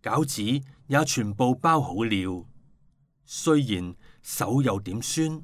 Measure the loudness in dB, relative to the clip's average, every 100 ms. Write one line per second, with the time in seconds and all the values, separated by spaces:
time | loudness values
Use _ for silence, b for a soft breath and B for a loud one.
0 | 0 0 0 -2 0 -2 -4 B 0 2
1 | 2 0 -2 0 2 4 4 2 0 -2
2 | 0 0 -2 -6 -10 -20 -20 _ _ _
3 | _ _ _ -4 2 2 2 -2 -4 -12
4 | b b -12 -4 0 2 2 0 -4 -6
5 | -4 -2 -2 -2